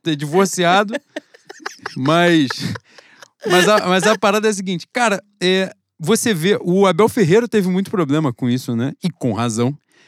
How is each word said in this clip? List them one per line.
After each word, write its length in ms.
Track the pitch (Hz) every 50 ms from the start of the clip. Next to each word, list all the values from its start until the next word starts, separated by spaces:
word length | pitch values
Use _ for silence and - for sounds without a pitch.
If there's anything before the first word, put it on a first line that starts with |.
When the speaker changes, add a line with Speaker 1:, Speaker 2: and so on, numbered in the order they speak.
| -
Speaker 1:
é 80 | 170 156
divorciado. 800 | 143 151 143 151 190 196 180 - 185 175 170 180 202 214 202 233 285 - _ - - - _ - _ _
Speaker 2:
<laughs> 480 | - - - 311 - - - - - -
Speaker 1:
Mas, 540 | 135 131 143 160 170 175 175 170 160 139 117 - - - - - - - _ _ - - _ _ _ - - _ _ - 214
mas 200 | 175 180 175 196
a, 180 | 196 180 180
mas 160 | 180 185 190 196
a 140 | 214 226
parada 300 | 214 - 202 202 214 208
é 40 | 220
a 20 | 208
seguinte, 320 | 190 190 196 180 160 - -
cara, 320 | - 247 240 220 202 180 - _ _ -
é, 320 | 180 180 185 190 190 185 - _ _ _ _ -
você 320 | 156 165 226 214 - 240
vê, 280 | 208 156 160 202 196 -
o 240 | - 175 180 196 196
Abel 240 | 185 175 170 214 -
Ferreira 380 | - 254 190 151 185 233 240
teve 200 | - - 214 175 185
muito 200 | 180 190 196 -
problema 420 | - 190 151 131 143 156 160 131
com 160 | 117 - 131
isso, 280 | 120 123 127 - 127 120
né? 180 | 113 123 139 - - -
E 60 | 175
com 240 | - _ - 123 98
razão. 420 | 110 120 120 107 117 120 131 147 - _ _ _ _ _